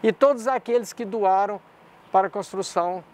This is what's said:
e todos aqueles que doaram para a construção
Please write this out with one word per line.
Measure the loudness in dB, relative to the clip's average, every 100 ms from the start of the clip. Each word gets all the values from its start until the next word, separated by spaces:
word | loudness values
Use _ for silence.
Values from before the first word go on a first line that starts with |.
e | 0
todos | 4 2 2 -2
aqueles | -4 0 -2 -2
que | -10
doaram | -8 -2 2 2 0 -4 _ _ -20 _ -2
para | 0 0
a |
construção | -4 -8 -8 -4 -2 -2 -4 -12